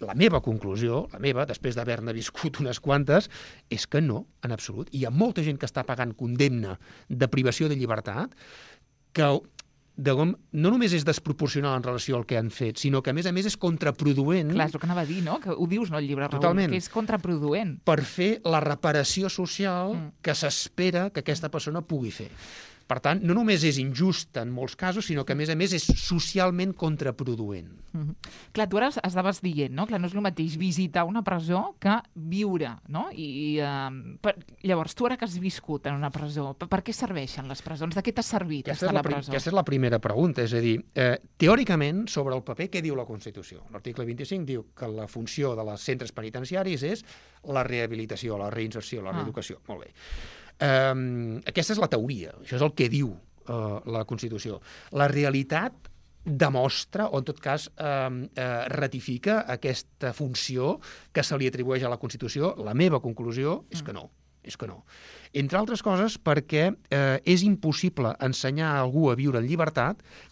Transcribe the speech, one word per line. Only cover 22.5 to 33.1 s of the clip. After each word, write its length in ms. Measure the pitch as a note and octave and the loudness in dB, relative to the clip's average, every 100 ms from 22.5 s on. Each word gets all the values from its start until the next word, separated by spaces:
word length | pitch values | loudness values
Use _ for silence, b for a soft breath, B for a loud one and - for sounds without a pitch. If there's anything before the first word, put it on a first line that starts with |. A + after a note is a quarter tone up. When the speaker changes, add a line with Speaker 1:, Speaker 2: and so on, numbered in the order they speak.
| B B B - | B B B -4
Speaker 1:
Per 140 | B2+ | 0
tant, 180 | C#3 F3+ | 2 2
no 140 | F3 | 4
només 300 | G3 A3 F#3 | 4 4 4
és 140 | D#3 C3+ | 4 2
injust 540 | C3 B2+ F#3 - - - | 0 2 2 2 -2 -6
en 160 | A#2 | -4
molts 220 | B2 B2+ - | -4 -6 -4
casos, 280 | F#3 F#3+ | -2 -2
sinó 200 | G3+ D3 C3 | -2 -2 0
que, 60 | |
a 20 | |
més 140 | C#3+ D3+ | 0 0
a 60 | D#3+ | 2
més, 160 | F#3 | 2
és 100 | E3+ | 2
socialment 920 | - - - E3+ - G3 F#3 F3 F#3+ | 4 4 4 0 0 2 2 2 0
contraproduent. 920 | F#3 D#3+ D3+ C3+ A#2+ B2+ A2+ G#2 F#2+ E2+ F2+ - | 0 0 0 -2 -2 -4 -2 -4 -6 -10 -16 -10
Speaker 2:
Mhm. 200 | D#3+ D3+ - B B B | -6 -4 -6 B B B
Clar, 160 | - G#3 | -2 0
tu 80 | G3 | 2
ara 80 | C4 | 2
es-, 80 | C4+ | 0
estaves 380 | F#3 F3+ F#3 F#3 | -2 0 0 0
dient, 320 | F3+ D3+ C3+ | 0 0 0
no? 140 | C3+ G#3+ | -2 -2
Clar, 100 | G#3 | 0
no 80 | F3 | 0
és 80 | |
el 60 | G3 | 0
mateix 340 | G3+ E3 E3 D#3 | -2 0 -2 0
visitar 460 | F#3 D#3+ F3+ F3 | 0 2 0 0
una 200 | E3+ A3+ | 0 0
presó 500 | G3+ F3 D#3+ F3+ F4+ - | 0 -2 0 0 0 0
que 160 | G3 A3 - | 2 2 0
viure, 640 | E3+ D#3+ F#3+ G#3 F3 C3+ A2+ - | -10 -4 0 2 2 -2 -4 -8
no? 220 | D#3 E4 | -4 -4